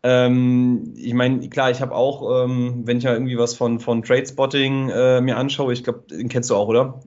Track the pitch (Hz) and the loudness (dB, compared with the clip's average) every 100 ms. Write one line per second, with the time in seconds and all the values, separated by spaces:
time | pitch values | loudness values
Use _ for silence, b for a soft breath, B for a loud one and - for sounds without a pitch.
0 | 123 123 123 127 123 123 123 120 - - | 4 4 4 4 4 4 4 0 -4 -10
1 | 117 120 127 131 - 139 127 120 135 101 | -4 0 2 0 -4 -2 0 0 -4 0
2 | 131 135 - 127 127 127 123 123 117 120 | -2 -2 -2 0 0 0 -2 -4 -2 0
3 | 127 117 131 120 120 - 120 117 117 117 | 0 0 -2 0 -2 0 -2 -2 0 -2
4 | 113 131 135 - 135 139 135 135 131 104 | 2 0 0 -2 -2 0 0 0 -2 2
5 | 127 127 127 113 139 135 135 120 123 120 | 4 4 2 0 -2 -2 -2 -2 -4 -8
6 | - 78 120 127 117 104 104 113 135 127 | -12 -8 -4 -4 0 0 2 2 0 -4